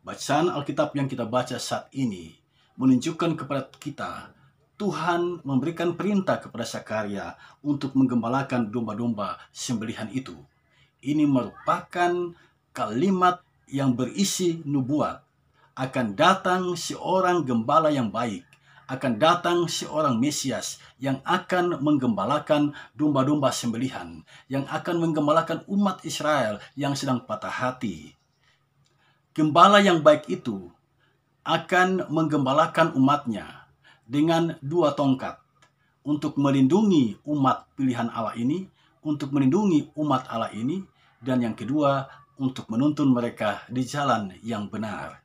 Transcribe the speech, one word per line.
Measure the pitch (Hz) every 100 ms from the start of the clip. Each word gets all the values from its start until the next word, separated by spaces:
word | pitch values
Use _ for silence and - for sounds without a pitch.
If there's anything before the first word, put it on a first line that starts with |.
Bacaan | - 101 - 143 175
Alkitab | 156 135 139 147 143
yang | 135
kita | 123 110
baca | 123 123 120
saat | - 113 -
ini | 135 127 95 82 - _ _ _ -
menunjukkan | 131 127 156 160 170 151
kepada | 139 139 131 -
kita, | 147 - - - - _ _ _ _ _
Tuhan | 202 151 165 170 175 175
memberikan | 139 135 147 165 175
perintah | 170 175 202 185 117
kepada | - 110
Zakaria | 113 117 - 110 104 98 85 82 - -
untuk | 147 139 135
menggembalakan | 135 131 120 113 131 131 127 110
domba-domba | 117 110 104 120 107 98 - -
sembelihan | - - 117 110 113 110
itu. | 123 131 85 - _ _ _ _ _
Ini | 131 151 147
merupakan | 131 104 - - 170 - 180 175 175 175 - _ _ _
kalimat | - 110 113 180 185 180 175 _ _ _
yang | 139 135
berisi | 120 123 - 196 - 180 165
nubuat. | 143 143 123 147 117 - _ _ _ _ _ -
Akan | 131 135 117 95
datang | 160 190 185 180 180 175
seorang | - 147 - 185 185 175
gembala | 131 117 113 151 156
yang | 143 113
baik, | 104 120 92 - _ _ - -
akan | 131 135 110
datang | 156 175 185 175 170
seorang | - - 151 151 113
Mesias | 139 147 - 107 - - - _
yang | 135 131 -
akan | 180 - 180 175 151
menggembalakan | 143 147 127 98 101 151 151 147 147 143 - -
domba-domba | 151 139 131 147 135
sembelihan, | - 123 113 131 - 82 82 - - _
yang | 135
akan | 139 156 156 170
menggembalakan | 165 156 147 160 165 160 -
umat | 196 202 - 165
Israel | - 151 151 113 104 -
yang | - 139 135
sedang | 135 123 -
patah | 107 -
hati. | - 127 127 113 82 76 _ _ _ _ _ _ _ _ _ _ _ _
Gembala | - 156 170 185 202
yang | 196 170
baik | 151 151 -
itu | 175 - 98 87 _ _ _ _ _ _ _ -
akan | 160 - 185 185 185 -
menggembalakan | 151 160 147 131 143 165 - 165 135
umatnya | 131 143 120 101 82 - - _ _ _ _
dengan | 139 160 165 170 160
dua | 139 170 151 139
tongkat | 139 127 90 - _ _ _ _ _ _
untuk | 135 147 151
melindungi | 139 143 139 131 180 220 170 117 98
umat | - 151 131 120 - -
pilihan | 135 117 117
Allah | 117 110
ini, | 113 120 170 190 _ _ _ 151
untuk | 147 143
melindungi | 139 135 170 208 156 -
umat | - 151 131 -
Allah | 117 113
ini, | 101 123 180 185 _ _ _
dan | 120 127 117
yang |
kedua, | 107 110 147 143 139 135 - _ _
untuk | 131 131 -
menuntun | 113 143 147 143
mereka | 123 120 117 110 101 -
di | 123 127
jalan | 143 139 113 101 92
yang | 104 110 101
benar. | 104 110 85 73 -